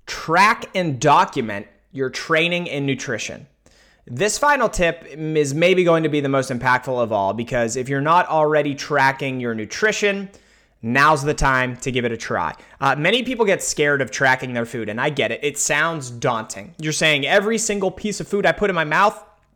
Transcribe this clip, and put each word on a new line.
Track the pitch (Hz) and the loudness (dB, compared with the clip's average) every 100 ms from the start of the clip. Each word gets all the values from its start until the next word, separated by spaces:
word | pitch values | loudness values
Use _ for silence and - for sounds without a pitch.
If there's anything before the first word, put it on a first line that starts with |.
| - | -14
track | - - 165 202 226 - 196 | -10 0 4 4 2 -4 -2
and | 170 127 | -2 0
document | 147 151 190 147 113 101 104 _ _ | 4 6 4 0 -4 -6 -10 _ _
your | - 131 | -6 -6
training | - - 160 170 175 175 | -4 -2 0 0 -2 -4
and | 143 139 | -4 -2
nutrition. | 135 - 110 - - - _ _ _ _ _ - | -4 -4 -6 -8 -12 -18 _ _ _ _ _ -14
This | 123 208 - | -4 -2 0
final | 294 285 226 | 2 2 0
tip | - 170 165 - | 0 0 0 -10
is | 143 156 156 143 143 | -8 -2 0 0 2
maybe | 175 185 | 4 4
going | 175 165 | 4 2
to | 160 | 2
be | 147 | 0
the | 139 | 0
most | 135 127 | 0 -2
impactful | 123 127 127 139 127 | -2 0 0 0 -2
of | 113 | 0
all, | 107 98 | 0 0
because | 104 117 123 117 123 | -2 -4 -2 -2 -2
if | 127 | -4
you're | 139 | -2
not | 147 175 - | 2 2 4
already | 156 151 151 147 139 | 2 2 2 0 -4
tracking | - 143 135 135 139 127 | -2 2 2 0 -4 -4
your | 120 113 | -4 -6
nutrition, | 107 - 214 208 208 196 196 - _ _ _ _ | -8 -2 0 2 0 -2 -8 -16 _ _ _ _
now's | 113 127 147 156 | -2 4 6 4
the | 143 | 2
time | 143 143 131 127 123 | 0 2 2 0 -4
to | 135 | -4
give | 123 120 | -2 -2
it | |
a | 113 | -4
try. | - 107 80 - - - | -4 -2 -2 -6 -16 -4
Uh, | 139 135 | 0 2
many | 160 233 | 2 0
people | 233 247 214 | 0 0 2
get | 170 | 2
scared | - - 147 143 | 0 0 2 2
of | 123 | 0
tracking | - 131 131 127 | 0 2 2 0
their | 123 117 | -4 -4
food, | 123 104 | -6 -6
and | 110 | -2
I | 143 | -2
get | 135 110 | 0 -2
it. | 113 | -2
It | 147 139 | -4 -4
sounds | - 147 160 165 127 | 0 2 0 -2 -8
daunting. | 120 131 113 110 - 104 - | -4 -2 -2 -4 -12 -14 -8
You're | 156 | -6
saying, | 147 160 147 139 | 0 2 2 2
"Every | 190 202 226 | 2 2 0
single | - 202 190 | -2 -2 -2
piece | 185 214 196 | -2 -6 -6
of | 170 | -4
food | 202 190 | 0 0
I | |
put | 160 202 | 2 0
in | 175 | 0
my | |
mouth, | 156 160 202 - - _ _ | 0 4 2 2 -10 _ _